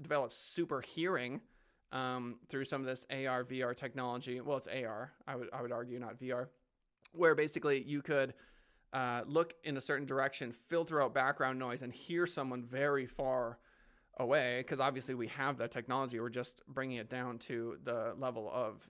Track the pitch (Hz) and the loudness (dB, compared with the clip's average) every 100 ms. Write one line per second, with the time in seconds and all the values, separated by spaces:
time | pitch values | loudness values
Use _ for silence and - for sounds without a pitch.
0 | 151 151 123 - - - 170 139 - - | -2 0 0 -4 -4 -2 0 -2 -4 -2
1 | 170 170 123 143 - _ _ _ _ 131 | 0 0 -2 -6 -10 _ _ _ _ -4
2 | 127 127 120 117 - 139 131 139 131 127 | -2 -2 -4 -8 -8 -4 -2 -2 -2 -4
3 | - 135 135 127 123 131 123 123 135 139 | -4 -4 0 0 0 -2 -2 -2 -6 -4
4 | 123 123 123 123 135 139 98 127 120 107 | -2 -2 -4 -4 0 -2 -2 -4 -4 -4
5 | 127 - - 131 123 131 123 117 123 123 | -8 -10 -8 -6 -6 -6 -2 -2 -4 -6
6 | 117 120 127 127 131 - _ _ _ _ | -8 -6 -2 -2 -2 -8 _ _ _ _
7 | - 160 170 151 151 160 156 139 131 143 | -10 4 6 8 4 2 2 2 2 -2
8 | 139 143 135 - - - _ _ _ 131 | 2 2 2 -2 -20 -20 _ _ _ -2
9 | 127 120 117 151 170 - - 139 - 143 | 0 0 2 4 2 0 -6 -4 0 0
10 | 139 135 135 - 123 120 - 170 165 156 | 0 2 2 0 -6 -8 -2 0 2 4
11 | 135 135 131 139 131 127 127 123 123 123 | 4 4 4 4 2 0 -2 -2 -6 -10
12 | - 170 175 165 135 123 120 131 143 143 | -2 0 2 0 -2 -4 -4 0 4 4
13 | 123 - 135 127 117 120 _ _ _ _ | 0 -2 2 2 0 -4 _ _ _ _
14 | _ - 123 147 127 123 131 135 135 135 | _ -2 4 4 4 2 0 2 2 2
15 | 127 127 113 139 135 131 117 - 117 131 | -2 -2 -2 0 0 0 -2 -4 -2 0
16 | 131 120 117 120 123 - - 135 131 123 | 0 -2 -2 -4 -6 -8 -10 -6 -4 -4
17 | 107 127 123 117 - 117 117 110 131 117 | -4 -4 -4 -6 -4 -2 -2 -4 -4 -2
18 | 110 107 131 117 107 123 113 107 - | -2 -2 -4 -4 -2 -2 -2 -4 -14